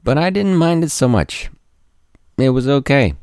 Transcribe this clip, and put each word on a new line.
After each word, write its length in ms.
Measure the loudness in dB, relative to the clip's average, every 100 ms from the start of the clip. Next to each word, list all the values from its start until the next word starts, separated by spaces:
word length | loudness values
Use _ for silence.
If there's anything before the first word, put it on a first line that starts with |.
But 140 | 0 0
I 120 | 0
didn't 260 | -2 0 2
mind 280 | 2 0
it 80 | -2
so 160 | 0 2
much. 420 | 2 -2 -8 -12 -14 _ _ _ _ _ _ _ -2
It 120 | 0
was 180 | 0 0
okay. 480 | -2 0 0 0 -4